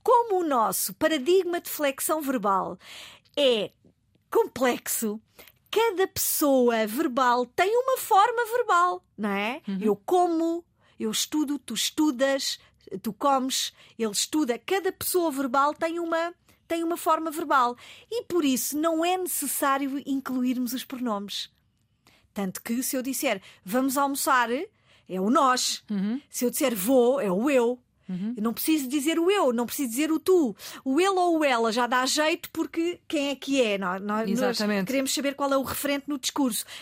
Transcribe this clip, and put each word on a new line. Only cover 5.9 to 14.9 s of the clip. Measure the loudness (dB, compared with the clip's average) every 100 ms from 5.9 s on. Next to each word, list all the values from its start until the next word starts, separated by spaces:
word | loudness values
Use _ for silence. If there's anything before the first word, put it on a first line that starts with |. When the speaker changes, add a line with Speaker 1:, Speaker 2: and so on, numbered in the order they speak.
| 2 -2
Speaker 1:
pessoa | 0 -2 0 4 4 4 2 -2
verbal | 0 -2 2 2 2 0
tem | 0 2 2
uma | 2 -2
forma | 2 4 4 2 -2 -2
verbal, | 2 2 2 -2 _ -8
não | -4
é? | -2 -4 -6 -8
Speaker 2:
Uhum. | -2
Speaker 1:
Eu | 0 0
como, | 2 2 4 2 0 -2 _ _ _ _
eu | -4
estudo, | -4 -2 -2 -2 -4
tu | -6
estudas, | -4 -4 0 0 2 0 0 -4 -8 _ _ -14 -10
tu | -8
comes, | -2 0 2 0 -4 -6 _ -20 -6
ele | -4
estuda. | -2 -2 0 0 -2
Cada | -2 -2 -2